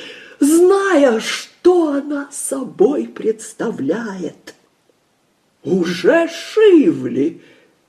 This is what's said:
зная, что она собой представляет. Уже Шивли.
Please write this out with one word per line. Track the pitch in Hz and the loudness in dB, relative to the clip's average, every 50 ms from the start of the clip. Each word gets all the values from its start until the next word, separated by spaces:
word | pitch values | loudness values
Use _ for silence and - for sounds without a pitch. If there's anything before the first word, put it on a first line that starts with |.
| - - - - - - - - | -18 -18 -20 -20 -20 -20 -4 -2
зная, | 285 277 320 339 359 359 392 392 392 392 359 285 285 254 220 220 | 0 2 4 4 4 4 4 2 2 2 2 4 4 4 2 0
что | 214 - - - - - _ _ - 349 359 349 330 302 | -2 -6 -8 -10 -10 -14 _ _ 2 4 4 4 2 0
она | 277 277 277 294 294 285 285 - | -2 -4 -4 -6 -8 -8 -8 -10
собой | - - - - 269 269 254 - 151 - 185 254 294 226 233 233 | -12 -12 -10 -8 -8 -8 -8 -10 0 0 2 2 2 -2 -6 -8
представляет. | - - - 220 220 - - - - - - 233 190 - 131 139 170 226 233 214 190 185 170 - - _ _ - - _ _ _ _ _ _ _ _ _ _ _ _ _ _ _ _ _ _ _ _ _ - | -10 -6 -6 -4 -6 -6 -10 -16 -12 -8 -8 -8 -6 -6 -4 -4 -4 -4 -6 -10 -10 -10 -10 -12 -12 _ _ -20 -20 _ _ _ _ _ _ _ _ _ _ _ _ _ _ _ _ _ _ _ _ _ -6
Уже | 139 175 190 170 175 175 - - 285 294 339 330 320 | -2 -2 0 0 -2 -4 0 0 2 2 2 0 -2
Шивли. | - - - - - 427 440 415 359 311 254 175 139 131 127 123 120 127 139 165 170 - - _ _ _ _ _ _ _ _ | -6 -10 -14 -6 0 4 6 6 6 6 6 4 2 0 -4 -6 -4 -2 -2 -2 -4 -8 -14 _ _ _ _ _ _ _ _